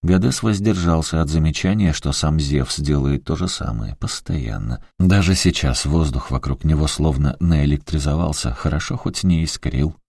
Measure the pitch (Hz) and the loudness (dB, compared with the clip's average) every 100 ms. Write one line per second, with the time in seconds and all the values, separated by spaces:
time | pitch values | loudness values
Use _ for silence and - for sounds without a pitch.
0 | 87 92 127 131 117 101 104 95 85 82 | 2 2 2 0 -2 0 0 0 2 0
1 | 80 80 76 80 78 76 95 104 95 78 | 0 -2 0 2 0 0 0 2 2 0
2 | 71 71 78 78 71 71 64 - 73 71 | -2 -2 0 0 0 0 -2 -4 0 0
3 | 67 69 - 80 90 - - 55 53 - | 2 -2 -2 -4 -4 -4 -6 -6 -8 -8
4 | - - - 80 58 50 50 60 - _ | -8 -8 -6 -6 -4 -6 -6 -8 -10 _
5 | 90 98 90 92 92 - 71 64 - 80 | 4 6 4 4 2 2 0 0 0 2
6 | 78 65 - 65 67 65 78 76 76 - | 2 -2 -4 -4 -2 -2 0 2 0 0
7 | 78 67 71 - 87 80 73 73 - 78 | 0 2 -2 0 2 4 2 0 -2 -2
8 | 71 76 85 76 - 58 - 73 - 120 | 0 0 -2 -2 -6 -4 -2 -2 -4 -6
9 | - - 92 85 80 - 67 64 73 - | -6 -2 2 2 0 -4 -4 0 -2 -2